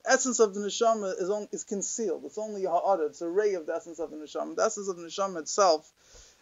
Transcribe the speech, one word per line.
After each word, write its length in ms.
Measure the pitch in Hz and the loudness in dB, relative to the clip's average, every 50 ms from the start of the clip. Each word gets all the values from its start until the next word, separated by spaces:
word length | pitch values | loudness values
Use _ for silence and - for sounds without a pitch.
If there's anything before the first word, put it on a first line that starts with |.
| - | 2
essence 340 | 220 262 262 - 262 220 247 | 2 4 4 4 2 4 4
of 140 | 226 202 190 | 4 4 4
the 60 | 202 | 0
Neshama 600 | 208 196 - - 233 226 226 220 202 190 175 - | -4 -4 -2 2 4 4 4 2 0 -4 -2 -2
is 100 | 185 180 | -2 -2
on, 180 | 208 208 208 - | -2 -2 -4 -8
is 120 | 208 196 - | -10 -10 -8
concealed. 600 | - 214 196 - - - - 226 185 151 143 135 | -6 -6 -6 -4 -6 -4 -4 -2 -2 -4 -4 -6
It's 120 | 143 - | -10 -10
only 280 | 214 214 214 208 196 190 | -8 -8 -8 -6 -4 -2
a 40 | 175 | 0
ha'ara, 360 | 165 - 151 190 196 170 151 | 0 2 4 4 4 4 2
it's 160 | 147 135 - | -2 -4 -4
a 60 | 170 | -6
ray 260 | 165 170 202 214 208 190 | 0 2 2 2 2 0
of 120 | 175 151 | -2 -2
the 80 | 170 165 | -4 -6
essence 260 | 170 - 170 160 - | -6 -6 -10 -8 -8
of 120 | 160 143 | -8 -8
the 60 | 151 | -8
Neshama. 380 | 151 151 139 - 156 147 156 165 | -10 -12 -8 -8 -6 -6 -4 0
The 80 | 175 185 | 0 2
essence 260 | 226 - 208 196 196 | 2 0 -2 -6 -8
of 80 | 180 | -8
the 60 | 170 170 | -8 -10
Neshama 360 | 160 - 196 196 196 180 165 | -8 -6 -4 -4 -4 -4 -6
itself 500 | 147 - - 208 196 180 156 156 - _ _ _ _ - - - - - _ _ | -8 -2 2 4 6 6 6 4 0 _ _ _ _ -20 -20 -20 -20 -20 _ _